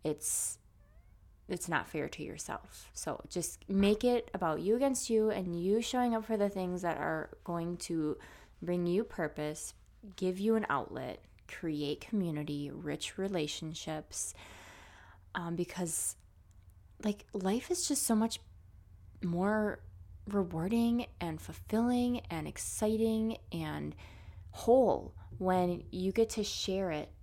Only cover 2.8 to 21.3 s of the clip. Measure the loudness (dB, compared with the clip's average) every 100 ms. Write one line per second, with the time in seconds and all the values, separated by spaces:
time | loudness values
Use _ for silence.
2.8 | -16 -10 -6 -6 -6 -4 -4 -6 -2 4
3.8 | 6 6 6 4 0 -2 0 0 2 4
4.8 | 4 2 2 4 4 2 0 0 2 2
5.8 | 2 2 2 2 0 2 2 2 -2 0
6.8 | 0 0 0 -2 -4 -10 -6 -4 -4 -6
7.8 | -4 -2 0 -2 -8 -20 -20 -10 -2 0
8.8 | 2 2 0 -2 -4 -2 -6 -4 -10 -14
9.8 | -20 -20 -18 -2 -2 2 4 4 4 0
10.8 | 0 -6 -6 -8 -14 -20 -14 -6 -2 -2
11.8 | -2 -4 -2 0 0 -2 -2 -4 -4 -6
12.8 | -6 -4 -6 -4 -2 0 -2 -4 -6 -8
13.8 | -6 -8 -8 -8 -8 -8 -16 -18 -18 -20
14.8 | -20 -20 -20 -20 -10 -6 -4 -2 -2 -2
15.8 | -2 -2 -4 -6 -16 -20 -20 -20 -20 -20
16.8 | -20 -6 -4 -4 -6 -2 2 0 0 -2
17.8 | 0 0 4 4 4 -2 -12 -20 -20 -20
18.8 | -20 -20 -20 -8 -2 2 2 4 2 -2
19.8 | -10 -16 -18 -14 -2 0 0 0 2 4
20.8 | 4 2 -2 -4 -4